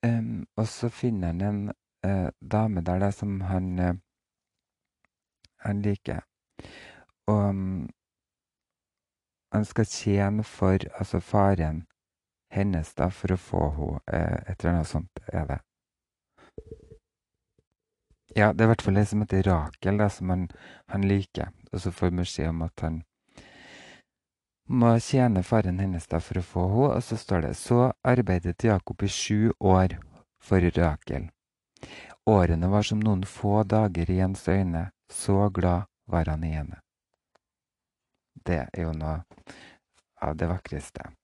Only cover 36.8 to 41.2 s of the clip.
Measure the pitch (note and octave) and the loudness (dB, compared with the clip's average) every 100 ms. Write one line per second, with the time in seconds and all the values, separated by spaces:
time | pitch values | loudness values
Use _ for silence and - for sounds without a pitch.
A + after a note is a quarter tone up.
36.8 | _ _ _ _ _ _ _ _ _ _ | _ _ _ _ _ _ _ _ _ _
37.8 | _ _ _ _ _ - - E2+ B1+ - | _ _ _ _ _ -12 -4 -2 -4 -6
38.8 | E2 D#2 D#2 D#2+ - - - - - _ | -6 -4 -4 -6 -8 -20 -20 -20 -20 _
39.8 | _ _ _ _ - D#2 E2+ F2+ - C#2+ | _ _ _ _ -8 -4 -4 -4 -6 -12
40.8 | - - - _ | -12 -16 -18 _